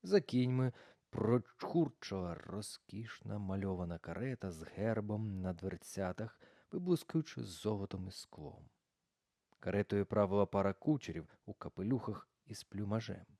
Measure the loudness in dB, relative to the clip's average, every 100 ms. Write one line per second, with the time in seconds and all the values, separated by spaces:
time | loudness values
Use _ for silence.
0 | 6 4 6 2 4 4 2 0 -18 _
1 | _ 0 4 4 2 -8 0 2 2 0
2 | -6 -4 -4 -6 -8 -8 -8 -12 _ -10
3 | -10 -10 -6 -6 -2 0 0 0 -2 -4
4 | -6 -4 -4 -4 -6 -8 -10 -2 0 0
5 | 0 -2 -2 -2 -2 -2 -4 -6 -8 -4
6 | -2 -2 -8 -10 -20 -20 _ -4 2 2
7 | 2 -2 -2 -6 -8 -4 -2 -2 -2 -6
8 | -8 -10 -14 -12 -12 -14 -20 _ _ _
9 | _ _ _ _ _ _ 0 2 4 2
10 | 4 4 6 6 4 4 2 2 2 2
11 | 0 -8 -8 -16 -14 -10 -10 -4 0 0
12 | 0 -6 -10 _ _ -14 -10 -6 -2 -2
13 | -2 -10 -12 -20